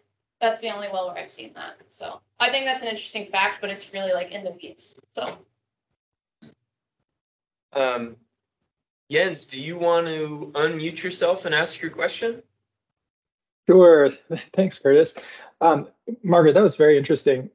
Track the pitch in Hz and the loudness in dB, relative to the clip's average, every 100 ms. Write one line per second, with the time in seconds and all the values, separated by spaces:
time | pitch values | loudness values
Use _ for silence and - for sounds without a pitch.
0 | _ _ _ _ 226 220 226 202 208 190 | _ _ _ _ -4 -4 -8 -10 -10 -8
1 | 180 175 - - 117 - - - _ - | -8 -10 -14 -18 -20 -18 -20 -20 _ -18
2 | - - _ - 247 269 269 254 233 214 | -16 -18 _ -4 -4 -2 -4 -6 -8 -12
3 | - 220 202 196 202 - 196 196 - 196 | -12 -14 -8 -4 -4 -6 -10 -12 -14 -8
4 | 190 180 180 202 190 - 147 - - - | -4 -4 -6 -12 -14 -16 -20 -20 -20 -20
5 | _ - - - _ _ _ _ _ _ | _ -12 -12 -14 _ _ _ _ _ _
6 | _ _ _ _ - _ _ _ _ _ | _ _ _ _ -20 _ _ _ _ _
7 | _ _ _ _ _ _ _ 143 131 123 | _ _ _ _ _ _ _ -4 -2 -4
8 | 117 113 _ _ _ _ _ _ _ _ | -8 -16 _ _ _ _ _ _ _ _
9 | - 147 190 156 - 131 147 175 170 170 | -4 -2 -2 -6 -14 -14 -12 -4 0 0
10 | 165 160 151 151 147 147 156 160 160 160 | -2 -6 -8 -10 -10 -2 -2 -2 -8 -10
11 | 180 - 175 185 180 185 170 - 160 - | -12 -4 -2 -2 -2 -2 -2 -6 -12 -6
12 | 180 - 233 233 _ _ _ _ _ _ | -6 -4 -8 -8 _ _ _ _ _ _
13 | _ _ _ _ _ _ - 185 175 160 | _ _ _ _ _ _ 4 8 10 8
14 | 139 - - 165 - - 190 - 139 143 | 6 0 -10 -14 -6 -2 -2 0 4 4
15 | 160 - - - - - 165 151 - _ | 4 -4 -20 -20 -20 0 2 2 -2 _
16 | - 233 190 175 156 156 202 - 151 147 | -14 -8 2 4 6 6 4 4 6 6
17 | 139 151 - 131 139 | 2 0 0 0 -4